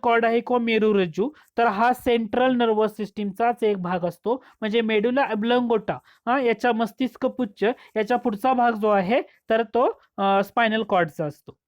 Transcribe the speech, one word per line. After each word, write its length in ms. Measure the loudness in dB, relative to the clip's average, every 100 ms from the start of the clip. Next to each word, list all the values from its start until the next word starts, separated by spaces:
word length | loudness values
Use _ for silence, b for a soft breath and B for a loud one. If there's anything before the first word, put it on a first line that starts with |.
कॉर्ड 240 | 0 2 2
आहे 140 | 0
किंवा 200 | 0 -2
मेरुरज्जू, 680 | 0 0 2 2 0 -2 -4 -6 b -2
तर 80 | 0
हा 280 | 2 0
सेंट्रल 640 | 0 0 0 0 0 2 2
नर्व्हस 420 | 2 2 0 -2
सिस्टमचाच 680 | -10 -6 -6 -2 -2 0
एक 140 | 0 -2
भाग 280 | -2 -4 -4
असतो. 380 | -6 -4 -4 B B
म्हणजे 200 | -4 -2
मेडुला 400 | 0 0 0 0
ऑब्लॉंगोटा, 760 | 0 -2 0 0 0 -2 -2 -8 -10 b -4
हा, 140 | 0
याच्या 320 | 0 0 0
मस्तिष्क 520 | 0 -2 -4 -6 -4 -6
पुच्छ 380 | -4 -6 -2 -2 -2 B -4
याच्या 220 | -2 0
पुढचा 360 | -2 -2 0
भाग 180 | 2 2
जो 180 | 2 2
आहे 320 | 2 2 0 -2 b -2
तर 140 | -2
तो, 380 | 0 0 0 -2 b -4
अ, 240 | 0 0
स्पायनल 400 | 0 0 0 0
कॉर्डचा 420 | 0 0 0 -2 -8
असतो. 320 | -8 -18 -20